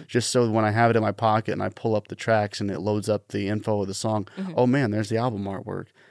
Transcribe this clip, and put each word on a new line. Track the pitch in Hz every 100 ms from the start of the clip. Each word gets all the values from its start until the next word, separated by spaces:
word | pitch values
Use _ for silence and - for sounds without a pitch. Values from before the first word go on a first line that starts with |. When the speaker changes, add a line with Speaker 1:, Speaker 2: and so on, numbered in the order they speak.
| -
Speaker 1:
just | 117 113
so | 127 120
when | 110
I | 107
have | 107 117
it | 117
in |
my | 107
pocket | 98 113 107 110
and | 101
I | 98
pull | - 117 107
up | -
the | -
tracks | - 110 104 -
and | 101
it | 95
loads | 95 104 104
up | 104 -
the | 107 101
info | 107 107 104
of | 95
the |
song, | 98 110 107 95 -
Speaker 2:
Mm-hmm. | 190 151
Speaker 1:
"Oh | 123
man, | 135 127
there's | 107 104
the | 110
album | 123 104
artwork." | 98 95 104 95 - _ _